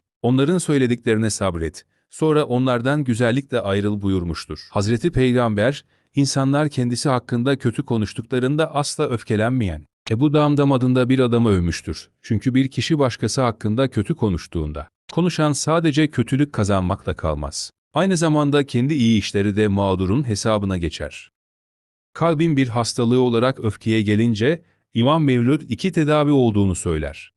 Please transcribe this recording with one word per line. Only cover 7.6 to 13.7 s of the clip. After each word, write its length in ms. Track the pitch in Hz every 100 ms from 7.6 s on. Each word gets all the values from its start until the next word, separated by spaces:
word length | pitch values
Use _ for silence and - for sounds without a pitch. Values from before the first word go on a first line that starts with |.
| 123 -
konuştuklarında 920 | - 117 104 - 113 131 127 151 160 139
asla 340 | 143 - 147
öfkelenmeyen 760 | 117 - 107 113 131 101 78 76 _ -
Ebu 220 | 113 151
Damdam 380 | 151 147 147 143
adında 380 | 131 127 127 123
bir 100 | 131
adamı 300 | 123 117 117
övmüştür. 600 | 95 87 80 - 80 - _
Çünkü 340 | - 107 131 127
bir 120 | 135
kişi 320 | - - 160
başkası 420 | 131 - - -
hakkında 460 | 123 110 107